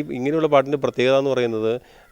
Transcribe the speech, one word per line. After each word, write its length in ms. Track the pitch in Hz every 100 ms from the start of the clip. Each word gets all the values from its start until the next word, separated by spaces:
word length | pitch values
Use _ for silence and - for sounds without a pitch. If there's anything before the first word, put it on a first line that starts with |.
| 147 135
ഇങ്ങനെയുള്ള 340 | 135 160 156 143
പാട്ടിൻ്റെ 260 | 135 143 135
പ്രത്യേകത 340 | 123 123 135
എന്ന് 120 | 139 127
പറയുന്നത് 360 | 120 110 110 120 - - _